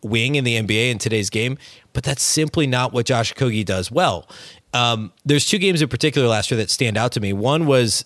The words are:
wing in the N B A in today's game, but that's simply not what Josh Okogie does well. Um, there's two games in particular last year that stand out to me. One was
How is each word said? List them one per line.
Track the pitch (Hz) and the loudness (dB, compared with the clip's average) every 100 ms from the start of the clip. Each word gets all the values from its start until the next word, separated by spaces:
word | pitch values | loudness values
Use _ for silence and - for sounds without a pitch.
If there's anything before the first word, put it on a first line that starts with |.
wing | 107 113 120 147 | -2 0 0 0
in | |
the | 123 113 | 0 0
N | 104 | 0
B | 107 | 0
A | 123 | 0
in | 113 | 0
today's | 117 110 98 | -2 -2 -2
game, | 110 120 135 - - _ | -2 -4 -6 -12 -20 _
but | - | -8
that's | 131 139 | -6 -4
simply | - 156 156 170 139 | -2 0 0 0 0
not | 127 127 | 2 0
what | 120 117 | 0 0
Josh | 123 110 | 0 0
Okogie | - 131 110 98 | 0 -2 0 -2
does | 95 90 | -2 -2
well. | 135 180 87 - - - - - | 0 0 0 -8 -20 -20 -20 -4
Um, | 123 120 113 110 _ - | 0 2 0 -4 _ 0
there's | 143 - | 2 2
two | 208 | 0
games | 190 170 | 2 2
in | 147 | 0
particular | 120 156 143 120 | 0 0 2 2
last | 110 - | 2 0
year | 117 | -2
that | 104 | -2
stand | - 120 104 | 0 0 0
out | 120 | 0
to | 123 | -2
me. | 101 | -2
One | 98 117 156 156 | -2 0 2 4
was | 135 117 - | 4 4 -2